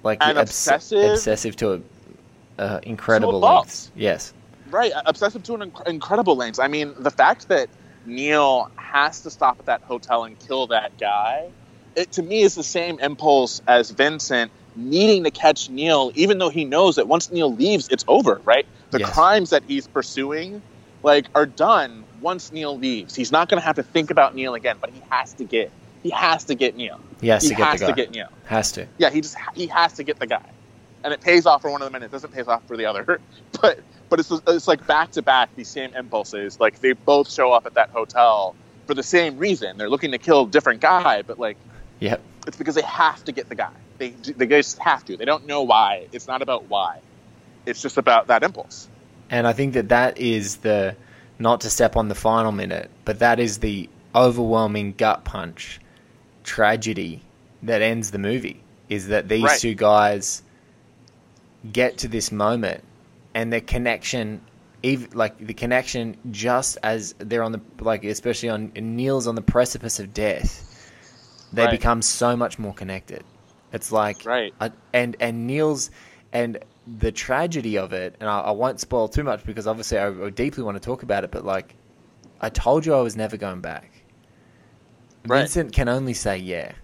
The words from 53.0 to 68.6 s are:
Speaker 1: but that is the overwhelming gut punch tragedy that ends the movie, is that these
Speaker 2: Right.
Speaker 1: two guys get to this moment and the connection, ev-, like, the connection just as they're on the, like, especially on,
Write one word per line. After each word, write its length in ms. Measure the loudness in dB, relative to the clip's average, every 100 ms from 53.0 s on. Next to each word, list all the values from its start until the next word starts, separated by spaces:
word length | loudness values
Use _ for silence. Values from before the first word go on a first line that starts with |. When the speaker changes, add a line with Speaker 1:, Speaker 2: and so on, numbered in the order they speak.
| -8
Speaker 1:
but 140 | 0
that 200 | 2 4
is 200 | 0 -2
the 300 | -4 -4 -8 -16 _
overwhelming 840 | 4 4 4 0 2 2 -2 -6 0
gut 260 | 0 0
punch 560 | -4 -10 -12 -14 -16 -18 -20 _ _ _ _ _
tragedy 800 | -12 2 2 2 -2 -6 -8 -12 -18 _ _ _
that 200 | -2 0
ends 300 | 0 -2 -6
the 80 | -6
movie, 420 | -4 -4 -6 -14 _ _ _
is 180 | -8 -2
that 220 | -2 0
these 140 | 0
Speaker 2:
Right. 140 | 2 2
Speaker 1:
two 160 | 0
guys 720 | 2 4 6 4 0 -6 -10 _ _ _ _ _ _ _ _ _ _ _ _ -8
get 280 | 0 0 0
to 100 | -8
this 240 | -6 -6
moment 500 | -2 0 0 -4 -6 -14 _ _ _ _
and 200 | -6 -2
the 80 | -4
connection, 800 | -2 -2 -2 -2 -4 -6 -6 -10 -16 _ _ _
ev-, 320 | -2 -2 -4 -2
like, 220 | -2 -4
the 160 | -14
connection 640 | -8 0 0 0 -6 -8 -10 -14
just 460 | -6 0 0 -2 -6
as 320 | -4 -4 -6 -14
they're 240 | -6 -4
on 100 | -4
the, 80 | -6 -12 -8
like, 240 | -4 -4
especially 460 | -4 -6 -4 -4 -4
on, 240 | -6